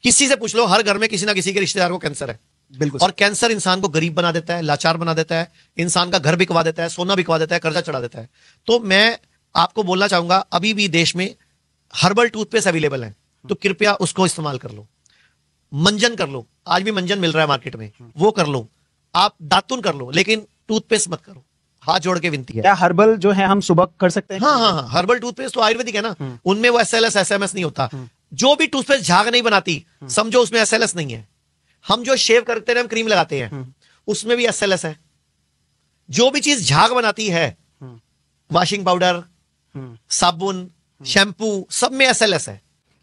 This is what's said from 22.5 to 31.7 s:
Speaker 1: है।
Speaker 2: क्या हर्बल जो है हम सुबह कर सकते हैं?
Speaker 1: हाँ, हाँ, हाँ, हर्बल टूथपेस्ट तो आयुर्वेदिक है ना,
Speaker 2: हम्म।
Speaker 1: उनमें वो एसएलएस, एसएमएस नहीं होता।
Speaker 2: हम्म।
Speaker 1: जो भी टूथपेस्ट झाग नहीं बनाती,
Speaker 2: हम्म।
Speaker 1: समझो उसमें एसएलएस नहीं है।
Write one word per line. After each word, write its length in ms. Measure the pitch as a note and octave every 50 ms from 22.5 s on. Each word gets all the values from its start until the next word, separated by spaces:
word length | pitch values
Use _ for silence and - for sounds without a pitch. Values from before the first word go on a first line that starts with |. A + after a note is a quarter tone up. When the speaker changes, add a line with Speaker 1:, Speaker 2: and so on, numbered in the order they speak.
| -
Speaker 1:
है। 80 | A2+
Speaker 2:
क्या 120 | A2 F#3+ G3+
हर्बल 440 | D#3+ F#3 F3 E3+ E3 G#3 A3 A3+ G#3+
जो 140 | E3+ G3+
है 140 | G3+ F#3+ G3
हम 160 | F#3+ G3 G3+
सुबह 260 | F#3+ - F3+ E3 F#3 F3+ - _
कर 100 | G3 F3+
सकते 240 | E3 G3+ - - G3
हैं? 80 | F#3+
Speaker 1:
हाँ, 180 | G#3+ D4 D4 B3+
हाँ, 120 | A#3 G#3+
हाँ, 160 | F3+ D#3 C3 A2+
हर्बल 300 | A#2 E3 F3+ F#3+ A#3+ B3
टूथपेस्ट 360 | A3+ A#3+ A#3+ - C4 C4 -
तो 60 | B3+
आयुर्वेदिक 340 | A3+ G#3+ A3+ A#3 B3+ A3+ G3+
है 60 | G#3
ना, 140 | G3+ A3+ F#3+ -
Speaker 2:
हम्म। 200 | C#3+ C3 B2 A#2+ _
Speaker 1:
उनमें 240 | F3 F#3+ G#3 A3+ B3
वो 100 | A#3+ A#3+
एसएलएस, 360 | A3 - - A3+ A3+ A3+ -
एसएमएस 380 | G3+ F#3 - G3+ G3+ G3+ F#3+ -
नहीं 120 | G3+ F3+
होता। 240 | D3+ - - C3 A#2+ -
Speaker 2:
हम्म। 160 | C3+ B2+ A#2 _ _ _ _ -
Speaker 1:
जो 220 | C3+ F#3 C4 D4
भी 120 | D4 D#4+ -
टूथपेस्ट 360 | - C#4 A#3+ - - - E3+
झाग 240 | D#3 F3 F#3 G#3+ A#3+
नहीं 140 | A#3 B3
बनाती, 440 | A#3 A3+ G#3+ G3 - - E3 C#3+ - _ _ _
Speaker 2:
हम्म। 80 | - C3
Speaker 1:
समझो 320 | B2 G#3 G#3+ A3+ A3+ B3
उसमें 200 | A#3+ - A3+ A#3
एसएलएस 340 | A3 - A3 A3+ A#3 G#3 -
नहीं 180 | F3 D#3 C3+ A#2
है। 140 | A2+ G#2+ _ _ _ _ _ _ _ _ _